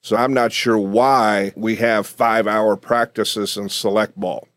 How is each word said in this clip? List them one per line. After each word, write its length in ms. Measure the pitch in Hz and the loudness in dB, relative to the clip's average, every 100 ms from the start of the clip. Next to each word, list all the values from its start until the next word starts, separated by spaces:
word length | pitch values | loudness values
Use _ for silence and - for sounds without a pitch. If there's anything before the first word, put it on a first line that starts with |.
So 140 | - 110 | -2 0
I'm 180 | 127 | 0
not 180 | 131 120 | 2 0
sure 240 | - 123 110 | -2 0 0
why 760 | 98 107 131 135 107 104 98 - | 2 2 4 4 4 2 -2 -4
we 200 | 110 107 | -4 -2
have 300 | 117 110 98 | 0 0 -2
five-hour 720 | - 117 113 104 107 110 101 | -2 0 2 0 2 2 0
practices 800 | - 120 120 - 104 - 101 - | 0 0 0 -2 -4 -4 -6 -6
in 140 | 101 | -8
select 500 | - 107 104 107 - | -4 -2 0 -2 -4
ball. 260 | 95 - - | -8 -8 -12